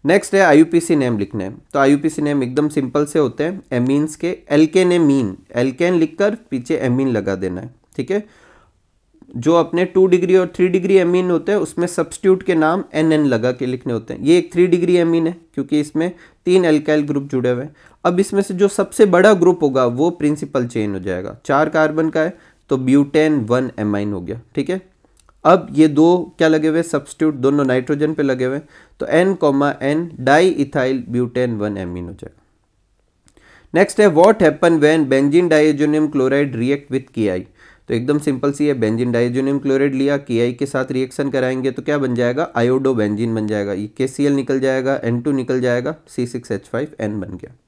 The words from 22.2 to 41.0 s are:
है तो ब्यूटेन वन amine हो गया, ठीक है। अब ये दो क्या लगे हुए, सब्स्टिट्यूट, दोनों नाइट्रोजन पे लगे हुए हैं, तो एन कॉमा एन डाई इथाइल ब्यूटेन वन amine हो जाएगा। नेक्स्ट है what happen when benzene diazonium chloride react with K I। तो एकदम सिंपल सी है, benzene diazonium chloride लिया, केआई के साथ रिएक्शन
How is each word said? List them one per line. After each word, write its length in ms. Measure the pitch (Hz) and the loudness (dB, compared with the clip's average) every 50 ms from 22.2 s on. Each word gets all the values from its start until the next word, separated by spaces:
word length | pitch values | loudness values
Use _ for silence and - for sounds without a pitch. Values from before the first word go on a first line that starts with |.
है 300 | 156 156 151 - _ _ _ _ _ _ | -2 -2 -4 -10 _ _ _ _ _ _
तो 80 | 139 131 | -4 -2
ब्यूटेन 600 | 127 127 135 143 143 143 - 156 156 156 151 139 110 | 2 2 4 4 2 2 2 2 2 2 2 0 0
वन 240 | 107 120 127 131 120 - - | 0 0 -2 -2 -4 -6 -4
amine 320 | 107 104 104 101 101 104 101 | -4 -2 -2 -2 -4 -4 -6
हो 60 | 92 | -8
गया, 180 | 87 90 104 120 - _ _ | -8 -10 -12 -12 -14 _ _
ठीक 140 | 151 135 - | -6 -4 -4
है। 120 | 180 190 - _ _ _ _ _ _ _ _ _ _ _ - | -6 -8 -8 _ _ _ _ _ _ _ _ _ _ _ 4
अब 220 | 151 180 185 160 - | 4 4 4 2 -4
ये 160 | 135 143 156 156 | 2 4 4 4
दो 460 | 143 143 160 170 180 180 - - _ | 6 4 4 4 4 2 -2 -8 _
क्या 100 | - 165 | 0 2
लगे 200 | 160 160 156 151 | 2 2 2 2
हुए, 160 | 160 156 165 165 | 0 0 0 -2
सब्स्टिट्यूट, 520 | 165 - 143 143 - - - 156 156 147 | -2 -4 -6 -6 -8 -6 -2 -2 -2 -2
दोनों 300 | 127 123 139 143 143 139 | 0 0 0 2 2 0
नाइट्रोजन 480 | 131 127 131 123 - 151 143 151 151 160 | 0 0 -2 0 -2 -2 -2 -2 -4 -2
पे 100 | 151 147 | -2 -2
लगे 220 | 135 131 123 127 | -2 -2 -2 -2
हुए 100 | 127 131 | -4 -4
हैं, 120 | 147 - _ _ - - _ _ _ | -6 -10 _ _ -20 -20 _ _ _
तो 60 | - | -6
एन 260 | - 147 160 180 196 190 | 0 0 2 2 2 0
कॉमा 380 | 175 165 147 139 139 143 143 131 - | 0 0 0 2 2 0 -2 -2 -2
एन 280 | 127 139 151 160 170 165 160 - | -4 -2 -2 -2 -4 -8 -10 -4
डाई 300 | 127 131 143 156 180 185 | 2 2 4 4 4 2
इथाइल 540 | 165 139 139 139 - 147 127 131 135 131 120 - | 2 0 -4 -4 -2 -2 -2 -2 -2 -4 -6 -4
ब्यूटेन 460 | 120 123 123 123 123 123 127 123 113 | -4 -4 -4 -2 -2 -2 -2 -2 -2
वन 180 | 104 104 104 101 | -4 -4 -4 -4
amine 320 | 98 92 87 87 90 90 | -6 -8 -8 -8 -10 -10
हो 60 | 87 - | -12 -14
जाएगा। 280 | - - - _ _ _ _ _ _ _ _ _ _ _ _ _ _ _ _ _ _ _ _ _ _ _ _ _ _ _ _ - | -16 -18 -20 _ _ _ _ _ _ _ _ _ _ _ _ _ _ _ _ _ _ _ _ _ _ _ _ _ _ _ _ 2
नेक्स्ट 260 | 165 202 - - - | 2 2 2 4 4
है 80 | 208 202 | 4 4
what 340 | 156 156 175 214 226 220 180 | 6 6 6 6 6 4 2
happen 360 | 156 143 - - 170 170 156 | 2 2 2 2 2 4 4
when 260 | 147 151 160 165 147 | 4 4 4 2 2
benzene 420 | 127 131 135 139 143 143 175 180 170 | 2 2 2 2 4 2 2 4 4
diazonium 600 | 156 151 151 156 147 139 151 151 151 156 151 143 | 4 4 4 4 2 2 0 0 2 0 0 0
chloride 480 | 147 135 131 131 139 143 147 139 123 | 0 0 0 2 0 0 -2 -2 -4
react 340 | 113 120 131 139 139 139 _ | -4 -2 -2 -2 -4 -4 _
with 220 | 127 135 135 _ _ | -8 -8 -8 _ _
K 160 | 117 107 98 | -2 -2 -2
I। 80 | 90 92 95 _ _ _ - - - _ _ - | -2 -4 -8 _ _ _ -20 -20 -20 _ _ -6
तो 40 | 117 | -4
एकदम 260 | 117 120 131 147 151 | -4 0 -2 -2 0
सिंपल 300 | 147 151 135 123 131 143 | -2 -4 -4 -2 -2 -4
सी 160 | 143 143 147 | -2 0 -2
है, 120 | 147 139 123 | -2 0 0
benzene 320 | 113 107 113 113 123 123 120 | 0 -2 0 -2 -2 -2 0
diazonium 480 | 117 120 120 120 131 135 139 139 139 | 0 0 0 -2 -2 -2 -2 -2 -2
chloride 340 | 139 135 135 135 139 143 135 | -2 0 0 0 0 0 0
लिया, 220 | 131 135 139 143 143 | 0 0 0 0 -2
केआई 340 | 143 - 120 113 120 123 127 | -4 -4 -2 0 0 -2 -2
के 120 | 123 143 | -4 -6
साथ 260 | 135 - 135 131 131 | -4 -4 -6 -4 -4
रिएक्शन 380 | 131 131 | -4 -4